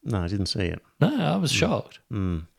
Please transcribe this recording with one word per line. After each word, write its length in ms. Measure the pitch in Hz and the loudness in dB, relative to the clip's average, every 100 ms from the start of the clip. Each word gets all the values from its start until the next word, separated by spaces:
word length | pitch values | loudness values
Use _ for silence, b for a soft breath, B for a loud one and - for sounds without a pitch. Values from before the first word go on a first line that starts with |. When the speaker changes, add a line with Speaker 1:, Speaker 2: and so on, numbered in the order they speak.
Speaker 1:
No, 200 | 147 110 | -2 -2
I 40 | 85 | -2
didn't 180 | 101 92 | -2 -2
see 160 | - | -2
it. 180 | 90 85 _ _ | -2 -4 _ _
Speaker 2:
No, 160 | 165 285 | 2 4
I 200 | 156 180 | 0 0
was 160 | 170 | 0
Speaker 1:
Mm. 40 | 120 | 2
Speaker 2:
shocked. 440 | - 151 - - _ | 2 0 -4 -16 _
Speaker 1:
Mm. 340 | 110 95 85 82 | -4 -2 -2 -6